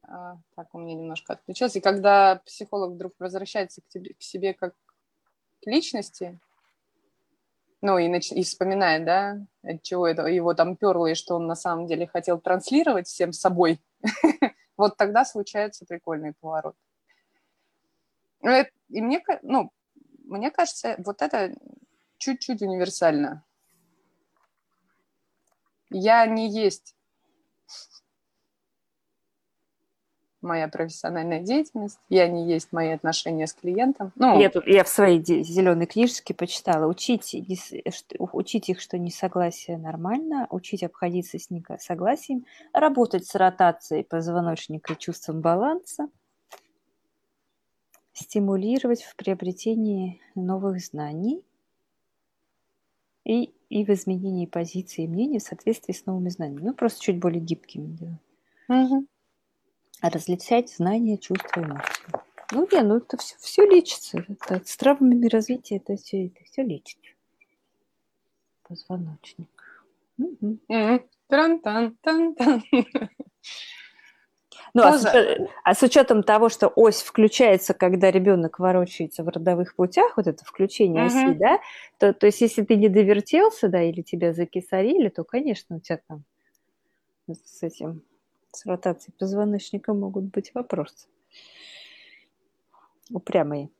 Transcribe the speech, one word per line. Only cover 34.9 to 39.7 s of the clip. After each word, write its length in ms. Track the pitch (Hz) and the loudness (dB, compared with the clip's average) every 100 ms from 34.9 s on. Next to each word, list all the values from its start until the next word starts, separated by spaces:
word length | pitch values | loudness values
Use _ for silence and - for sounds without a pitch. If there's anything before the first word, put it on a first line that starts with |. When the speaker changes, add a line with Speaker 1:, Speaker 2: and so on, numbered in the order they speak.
| - 202 175 | 4 6 6
Speaker 2:
де-, 240 | 160 170 | 4 0
зелёной 440 | 160 170 185 170 170 | 0 2 2 2 0
книжечке 480 | 208 240 - - | 2 0 0 -10
почитала: 520 | - 180 - - 165 156 | -8 -6 -8 -2 0 0
«Учите, 540 | 175 - 233 - - | -4 -2 -4 -4 -12
не 160 | 185 185 | -8 -10
с-, 160 | - | -10
э, 180 | - - | -12 -10
что, 240 | 180 - - | -12 -16 -12
у-, 100 | 180 | -8
учите 400 | - 196 220 - | -8 -6 -6 -4
их, 80 | 185 | -8
что 160 | - 180 | -6 -8
несогласие 800 | 175 - 190 180 175 170 - | -8 -6 -6 -2 -4 -4 -12